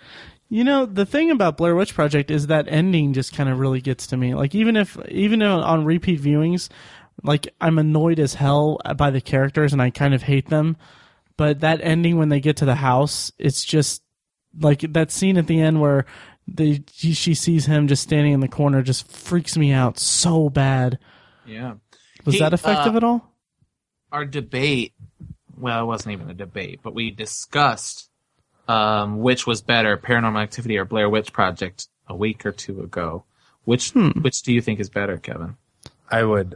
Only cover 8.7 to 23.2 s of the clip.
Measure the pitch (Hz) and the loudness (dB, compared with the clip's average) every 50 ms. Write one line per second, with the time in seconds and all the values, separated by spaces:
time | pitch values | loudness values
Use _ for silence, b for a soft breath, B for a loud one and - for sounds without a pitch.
8.7 | 151 - - - 156 131 147 143 135 135 - - - 135 135 139 - 160 151 143 | 0 -2 -4 -6 -2 0 0 0 0 -2 -2 -2 0 0 0 0 0 2 2 2
9.7 | 143 139 123 123 123 - 143 143 139 127 - - 139 135 131 - 160 151 151 165 | 2 2 2 0 0 0 0 2 2 0 0 0 0 0 0 0 0 0 0 0
10.7 | 160 - b b b b b b b b b b b - 151 151 147 143 160 156 | -2 -4 b b b b b b b b b b b -2 0 0 0 2 2 0
11.7 | 160 160 - 165 160 170 170 170 170 165 156 151 147 143 131 151 147 - 147 135 | 0 2 0 0 2 2 2 2 4 4 4 2 2 2 2 2 0 2 2 2
12.7 | 123 143 139 131 123 131 143 143 - - - - - - - 143 135 - - - | 2 2 2 2 2 2 2 0 -2 -6 -8 -10 -8 -4 -2 -2 0 -2 -2 0
13.7 | - 156 139 - - - _ _ _ _ _ _ _ _ _ _ - 160 156 151 | 0 0 0 0 -2 -8 _ _ _ _ _ _ _ _ _ _ -6 0 2 2
14.7 | 143 139 - 160 151 165 160 - - - 196 190 190 175 160 160 165 160 156 156 | 2 2 0 -2 0 0 0 0 -2 0 2 2 4 2 2 2 2 2 4 4
15.7 | 160 156 151 147 143 139 127 B B B B B B B B - - - 156 151 | 4 4 4 4 2 2 0 B B B B B B B B -10 -4 0 2 2
16.7 | 147 143 143 _ - - - 165 160 - - 175 160 - - 170 170 160 135 143 | 2 0 -4 _ -10 -4 -2 -2 0 0 0 0 0 0 0 0 2 2 2 2
17.7 | 156 151 147 139 143 135 - - 156 151 147 147 143 135 135 131 - - 147 143 | 2 2 4 2 2 0 0 0 2 2 4 4 2 2 0 -2 -2 0 0 2
18.7 | 139 135 127 131 127 - - - - - - - 180 175 156 - - 165 151 143 | 2 2 2 0 -2 -4 -4 -12 -18 -18 -6 -2 -2 -2 -2 -2 0 2 2 4
19.7 | 139 131 127 120 104 - - - - - - 175 165 160 156 147 135 143 135 135 | 4 4 2 0 0 -2 -4 -2 -2 0 0 2 2 2 2 2 2 0 2 2
20.7 | 135 131 127 127 123 - b b b b b b b b b - 110 110 123 127 | 2 2 0 -2 -2 -6 b b b b b b b b b -16 -14 -12 -12 -12
21.7 | 110 104 _ _ b b b b b b b 151 139 - 156 156 170 170 - 156 | -12 -14 _ _ b b b b b b b 0 2 2 2 2 0 0 0 0
22.7 | 156 151 147 233 220 226 226 233 240 233 | 0 2 2 2 2 2 2 2 0 0